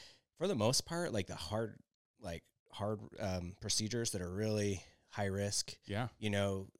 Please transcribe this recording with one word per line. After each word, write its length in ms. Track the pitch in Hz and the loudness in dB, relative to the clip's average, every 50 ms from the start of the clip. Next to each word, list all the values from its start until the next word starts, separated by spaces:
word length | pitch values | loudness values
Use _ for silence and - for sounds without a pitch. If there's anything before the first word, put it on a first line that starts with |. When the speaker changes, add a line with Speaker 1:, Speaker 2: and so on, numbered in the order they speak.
| - - - - _ _ _ - | -18 -18 -20 -20 _ _ _ -2
Speaker 1:
for 100 | 156 190 | 0 0
the 80 | 202 | 2
most 300 | 123 107 110 139 - - | 4 4 4 4 4 2
part, 280 | - 165 170 175 - 110 | 0 -2 -2 0 2 2
like, 140 | 107 92 - | 0 0 0
the 80 | 92 | -4
hard, 440 | - - - 107 110 117 107 - - - _ _ _ _ _ _ _ | -8 -4 -2 0 0 0 -2 -4 -10 -20 _ _ _ _ _ _ _
like, 240 | - 95 85 82 - _ _ _ _ _ | -8 -8 -6 -8 -10 _ _ _ _ _
hard, 280 | - - 104 104 110 104 104 - - - | -8 -4 -2 0 0 -2 -4 -8 -6 -2
um, 340 | - 98 92 92 87 87 92 - | -2 0 0 0 -2 -4 -8 -4
procedures 500 | - 104 101 - 110 107 117 120 117 113 | -2 0 2 2 2 0 0 0 0 0
that 100 | - 98 | -2 -2
are 100 | 90 90 | -2 -2
really 500 | 92 98 107 110 107 107 104 104 98 95 - - - _ _ _ | -2 0 2 2 2 2 2 2 0 -2 -4 -10 -20 _ _ _
high 160 | - - 104 | -4 -2 0
risk, 520 | 98 95 98 101 101 101 - - - - - - | 0 0 0 0 0 0 0 -2 -2 -6 -12 -8
Speaker 2:
Yeah. 220 | - 101 104 123 117 - - | -4 -2 -2 -2 -4 -4 -4
Speaker 1:
you 100 | 110 107 | -2 2
know, 380 | 101 101 101 101 98 95 98 - - - | 2 4 4 2 2 0 -4 -8 -12 -20